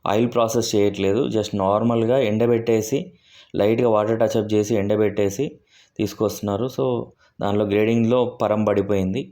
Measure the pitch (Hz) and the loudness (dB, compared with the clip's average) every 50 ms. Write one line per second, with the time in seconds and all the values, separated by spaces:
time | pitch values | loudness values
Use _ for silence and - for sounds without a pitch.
0 | _ - 98 107 120 120 - 120 113 113 113 120 113 - - 104 101 101 98 98 | _ 0 0 2 0 2 2 2 0 2 2 -2 -2 0 2 2 2 2 0 0
1 | 98 98 98 113 - 123 113 110 104 - - 101 95 95 101 107 117 117 117 113 | 0 0 2 0 0 0 -2 -2 -4 -2 -2 -2 0 2 2 2 2 2 0 2
2 | 113 110 123 139 127 107 107 110 117 120 120 113 113 117 117 110 107 - 135 - | 0 2 2 0 0 0 0 0 2 2 2 0 2 0 0 0 0 -2 -4 -4
3 | 185 - - _ _ _ - - - _ - 92 101 104 113 117 123 117 110 104 | -4 -8 -14 _ _ _ -20 -20 -20 _ -2 0 2 2 2 2 2 2 2 2
4 | 107 110 113 110 117 107 - 113 104 104 107 107 104 104 120 104 98 101 107 107 | 2 0 0 0 0 0 2 0 0 2 0 0 2 2 0 0 0 0 0 2
5 | 107 104 95 101 101 98 95 - 135 156 - - _ _ _ _ _ _ _ - | 0 0 0 0 -2 -2 -2 -4 -6 -6 -6 -14 _ _ _ _ _ _ _ -6
6 | 110 101 - - 110 101 95 - - 101 101 101 120 123 - - 135 131 123 117 | -6 -6 -2 -2 -2 -2 -2 -4 -4 -4 -4 -4 -4 -6 -4 -4 -2 -2 -2 -4
7 | 120 - _ _ _ _ _ _ - 101 101 104 107 98 98 104 107 110 117 117 | -6 -10 _ _ _ _ _ _ -4 -2 0 0 0 0 0 0 2 2 2 0
8 | 113 113 123 127 123 117 - - 120 104 104 107 107 104 101 101 95 101 104 98 | 2 2 2 0 0 -2 -2 -4 -2 0 0 0 0 0 0 0 0 0 0 -2
9 | 92 92 95 123 - - | 0 -2 -4 -6 -8 -10